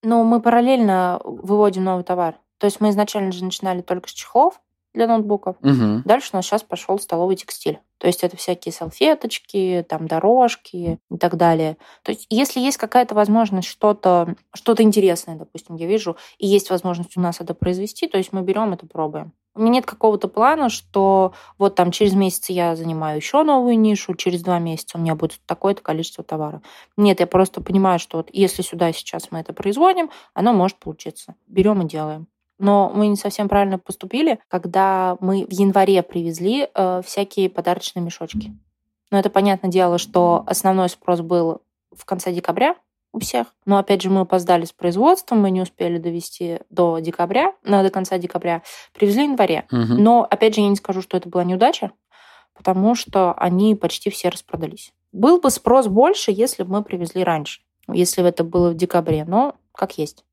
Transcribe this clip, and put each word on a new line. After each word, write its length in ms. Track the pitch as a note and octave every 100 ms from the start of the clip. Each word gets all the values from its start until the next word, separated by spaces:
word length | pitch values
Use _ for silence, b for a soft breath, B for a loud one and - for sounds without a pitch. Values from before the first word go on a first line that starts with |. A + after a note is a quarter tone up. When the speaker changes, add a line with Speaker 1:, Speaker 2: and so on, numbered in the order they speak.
Speaker 1:
Ну, 180 | A3 A#3
мы 180 | A3+ A#3
параллельно 800 | A#3 A#3 A#3+ C4 G#3+ F#3 F3+ F3+
выводим 580 | - A#2 F#3 G#3 G#3 F#3+
новый 220 | F#3 F3+
товар. 320 | F3 F3+ E3+ - _ _
То 80 | G#3
есть 120 | G3+
мы 100 | G#3+
изначально 420 | G3+ G#3 G#3+ F#3+
же 100 | F3+
начинали 380 | F#3 - F#3+ F3+
только 260 | F3+ F3+ -
с 40 |
чехлов 480 | - - A#3+ D#4+ - _ _ _
для 140 | A3+ A3+
ноутбуков. 480 | A3+ G#3+ G3+ - F#3
Speaker 2:
Мгм. 420 | C#3 C3+ A2 G#2+
Speaker 1:
Дальше 260 | C3+ A#3+ -
у 40 | F#3+
нас 80 | F#3
щас 160 | G#3+
пошёл 380 | - F3 - F#3+
столовый 340 | - E3+ F3+
текстиль. 460 | F#3 - - D#3+ D3+ _ _
То 80 | F3+
есть 160 | F3+
это 140 | F3+ F3
всякие 360 | - F3+ -
салфеточки, 1120 | - D#3+ - C#4+ D4+ A3+ - _ G3+ F#3 F3+ E3+
там, 180 | D#3+ D#3+
дорожки 920 | D#3+ F#3 B3 B3 - - F3+ E3+ E3 _
и 60 | F3
так 180 | F3 E3+
далее. 400 | E3+ D#3+ D#3+ D#3 b b
То 100 | -
есть 140 | G#3+ -
если 300 | A3 C#4 -
есть 160 | B3+ C#4
какая-то 380 | - B3+ B3
возможность 540 | G#3 G#3 A3 A3 F#3+ F3+
что-то, 680 | - G#3+ G#3 F#3+ F3 E3+ E3+ _
что-то 280 | - - A3+
интересное, 540 | A3 G#3 F#3+ E3+ - D#3+
допустим, 400 | D#3 D#3+ _ E3
я 100 | E3
вижу, 300 | G#3+ G3 E3 B B
и 80 | G3
есть 240 | G3 -
возможность 460 | F#3 F3+ F3 F3 -
у 40 |
нас 200 | F3+ E3+
это 140 | E3
произвести, 520 | E3 - F3+ G#3 - E4
то 100 | G3
есть 140 | F#3
мы 100 | F#3+
берём 300 | F3+ G3 A3
это, 140 | F3+ E3
пробуем. 460 | - D#3 D#3 D#3+ _ _ -
У 40 |
меня 100 | A3
нет 120 | B3+ B3
какого-то 400 | - A3+ G#3 G3+
плана, 400 | G#3+ A#3+ D#4 C4
что 640 | - _ G3 G3 G3 F#3 B B _
вот 160 | G3+ G3
там 140 | F3
через 200 | E3+ G#3
месяц 360 | F#3+ F#3+ - -
я 240 | F3+ F3 E3
занимаю 400 | E3 D#3+ D#3 D3+
ещё 280 | - C#4+
новую 340 | D#4 C4+ B3 A3+
нишу, 360 | G#3+ G3+ -
через 280 | F#3 - F3
два 160 | F3 F3
месяца 400 | E3+ D#3+ - E3+
у 20 |
меня 140 | E3
будет 260 | D#3 D#3+ - -
такое-то 340 | F3 G3 G3
количество 420 | - D#3+ E3 -
товара. 360 | - D#3+ D3+ D#3 B B B -
Нет, 240 | G#3 F#3+
я 60 | F3
просто 340 | F#3+ F#3+ -
понимаю, 380 | - F#3+ F#3+ F3
что 200 | - E3
вот 120 | D#3+
если 300 | - F#3+ -
сюда 300 | F3+ E3+ E3+
сейчас 360 | D#3+ - D#3+ -
мы 100 | E3
это 120 | D#3+
производим, 580 | E3 G3 A3 F4 F#4 E4 B B
оно 180 | - G3+
может 260 | A3 F#3 -
получиться. 560 | - D#3 - - - - _
Берём 360 | F3+ G3 G3+
и 60 | E3
делаем. 380 | D#3 D#3 D#3 E3 _ _ _
Но 300 | G3 G3+ G3
мы 140 | G3+ G#3
не 80 | G3+
совсем 320 | G3+ - G3+
правильно 300 | G3+ G3 F#3+
поступили, 580 | - G3 F#3+ B3 D#4+ B3 _
когда 680 | F#3 F3 F#3 F#3+ F#3+ F#3 F3+
мы 240 | F#3 G3
в 60 | -
январе 500 | F#3 G3 G3 G3 F#3+
привезли, 640 | F3 F3 E3+ E3 F3+ C4 C#4
э, 300 | - F#3 F3+
всякие 460 | F#3 - G3+ - F#3
подарочные 520 | F3+ E3 F3+ - -
мешочки. 480 | E3+ - E3 G#3+ G#3+ - _ _ _ _ _
Но 80 | G3+
это 100 | G3
понятное 420 | G3 G3 F#3+ F3+
дело, 260 | F3+ F3+ F3
что 460 | - F3+ F3 E3+ -
основной 420 | F#3 F#3+ F#3+ F3+
спрос 320 | - - F3
был 420 | E3 F3 E3 - _ _ _
в 100 | -
конце 280 | - F#3 F#3
декабря 440 | F3 - E3+ C#4 F4+ _ _ _
у 60 | -
всех. 300 | - A#3+ A#3 _ -
Но, 100 | G3
опять 240 | F#3+ G3
же, 60 | F#3
мы 100 | G3
опоздали 440 | F#3 F#3 F3 F3 E3
с 60 |
производством, 680 | _ F3+ F3 C#4 F#4 - A#3
мы 80 | G3
не 120 | F#3
успели 360 | F#3 _ F3 E3+
довести 640 | E3+ E3+ - - F3 E3+ -
до 300 | - F3 E3
декабря, 520 | D#3+ E3 F3 A3+ F4 -
ну, 180 | - G3+
до 80 | F#3+
конца 280 | F#3+ F#3 F#3
декабря. 440 | F3 F3 F3 E3+ B B B
Привезли 340 | - G3+ G#3 D4
в 40 |
январе. 360 | B3+ F#3+ D#3+ -
Speaker 2:
Мгм. 300 | B2 A2+ A#2+
Speaker 1:
Но, 220 | G#3+ A#3+ A3+
опять 240 | G#3 A3
же, 60 | G#3+
я 80 | G3+
не 80 | G3+
скажу, 260 | - F#3
что 140 | F#3 F3+
это 120 | F3
была 140 | F3+
неудача, 480 | F3 F#3 A#3+ F4 - _ _ b b b b _
потому 380 | - F#3 G3+
что 400 | A#3+ - G3 F3+ -
они 380 | F3 F3+ G#3
почти 360 | G#3+ - - -
все 180 | - F3+
распродались. 640 | - - F3 D#3+ - - _ _
Был 280 | F3+ A#3+ F4
бы 100 | D4+
спрос 380 | - - C4 A3+
больше, 420 | G3 C#4+ G4 -
если 320 | G3 B3 -
бы 80 | F#3
мы 100 | G3+
привезли 400 | G#3 F3+ E3+ F#3
раньше, 360 | F3+ D#3+ D3 - _ _ -
если 300 | F3+ F3 -
бы 60 | F3
это 160 | E3+
было 260 | E3 F3+ F3
в 40 | E3
декабре, 480 | F3 F3 E3 D#3+
но 320 | D#3 G3 C#4 - _
как 260 | - - -
есть. 260 | D3+ - _